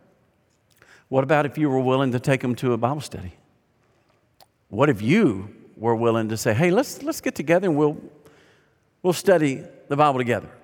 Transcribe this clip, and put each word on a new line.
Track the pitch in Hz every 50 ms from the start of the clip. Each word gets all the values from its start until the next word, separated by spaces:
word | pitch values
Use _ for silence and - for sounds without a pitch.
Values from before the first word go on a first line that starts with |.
| _ _ _ _ _ _ _ _ _ _ _ _ _ _ _ _ _ _ - _ _ _
What | 131 135 135
about | 139 156 147 151
if | 139 - 156
you | 151 139
were | 131 131
willing | 127 127 131 135 139 127
to | 117 123
take | - 151 135 127
them | - 123 120
to | - 135 123 120
a |
Bible | 113 117 123 147 151
study? | - - - 98 92 90 - _ _ _ _ _ _ _ _ _ _ _ _ _ _ _ _ _ _ _ _ _ - _ _ _ _ _
What | - 110 139 156
if | 123 92
you | 104 120 170 226 208 139 95 98 98 104 - - - - _
were | - 107 117 117
willing | 113 117 113 113 113 110 107
to | 113
say, | 107 - 123 107
"Hey, | 120 175 175
let's, | 180 233 294 - - -
let's | 277 311 - -
get | - 262 -
together | - 147 143 170 190 202 185
and | 147
we'll, | 143 151 147 160 - - - - _ _ - _ _ _ _ _ _ _ _ _ _ _ _ _ _
we'll | - 180
study | 165 - - 196 180 165 151 139 131 - - - - - - -
the | -
Bible | 139 151 147 131 127
together"? | 123 117 113 95 - - - -